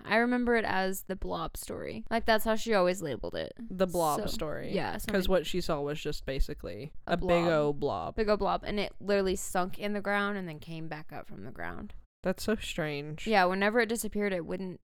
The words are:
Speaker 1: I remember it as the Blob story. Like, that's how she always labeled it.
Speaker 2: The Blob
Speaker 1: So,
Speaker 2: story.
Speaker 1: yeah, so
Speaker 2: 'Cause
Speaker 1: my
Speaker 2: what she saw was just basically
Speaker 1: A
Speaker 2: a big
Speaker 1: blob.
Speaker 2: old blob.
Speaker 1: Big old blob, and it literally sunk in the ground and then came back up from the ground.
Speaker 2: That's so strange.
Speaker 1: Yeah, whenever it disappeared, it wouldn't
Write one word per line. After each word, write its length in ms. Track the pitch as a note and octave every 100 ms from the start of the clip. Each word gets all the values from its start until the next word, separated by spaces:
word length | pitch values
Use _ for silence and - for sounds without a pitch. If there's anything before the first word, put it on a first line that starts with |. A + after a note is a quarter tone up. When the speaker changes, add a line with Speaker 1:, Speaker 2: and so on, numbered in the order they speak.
| -
Speaker 1:
I 120 | G#3+
remember 380 | A#3+ B3 A#3+ A#3
it 80 |
as 400 | G#3+ F#3+ F#3+ F#3+ -
the 60 | F#3
Blob 420 | F#3 F3 D#3+ -
story. 480 | - - - C3 A3
Like, 160 | A3+ A3+
that's 200 | A3 A3
how 100 | A3
she 180 | A3+
always 280 | G#3+ F3+ F#3
labeled 340 | E3 A#2+ F2 -
it. 160 | D#2+ - A#3
Speaker 2:
The 180 | F#3 F#3
Blob 340 | F3 D#3+ C#3+
Speaker 1:
So, 40 | G3+
Speaker 2:
story. 440 | - D#3 D3+ -
Speaker 1:
yeah, 220 | G3 A2 F2+
so 160 | -
Speaker 2:
'Cause 160 | G3+ F#3
Speaker 1:
my 60 |
Speaker 2:
what 120 | F#3 D3+
she 140 | F#3
saw 220 | F3 D#3
was 180 | C#3+ D3+
just 260 | - D3 -
basically 680 | C3+ - D3+ - G2+ C#3 - -
Speaker 1:
A 80 |
Speaker 2:
a 40 | F3
big 100 | F3+
Speaker 1:
blob. 200 | F3 E3+
Speaker 2:
old 320 | D#3 D3 D3
blob. 340 | C#3+ G2+ D#2+ -
Speaker 1:
Big 140 | G#3+
old 100 | G#3
blob, 240 | G3 F3+ -
and 140 | G#3
it 140 | F#3+ -
literally 340 | F#3 G3+ F#3+ F#3
sunk 440 | - F#3+ F3+ -
in 120 | G#3
the 80 | G#3
ground 380 | G3+ G3+ G3+ G3+
and 100 | F3+
then 120 | D3+
came 280 | - E3 D#3+
back 240 | D#3 D#3
up 160 | C#3+ -
from 160 | -
the 80 | F#2+
ground. 420 | - E2+ F2 G#3 - - _
Speaker 2:
That's 180 | F3+ F#3+
so 120 | - A3
strange. 720 | - - D#3 C#3+ D3 D#3 -
Speaker 1:
Yeah, 160 | G#3+ F3+
whenever 360 | F#3+ G3+ A3+
it 80 | A3
disappeared, 420 | A3+ A3 G3+ G#3
it 140 | F#3 D#3+
wouldn't 340 | F#3 F#3 F3+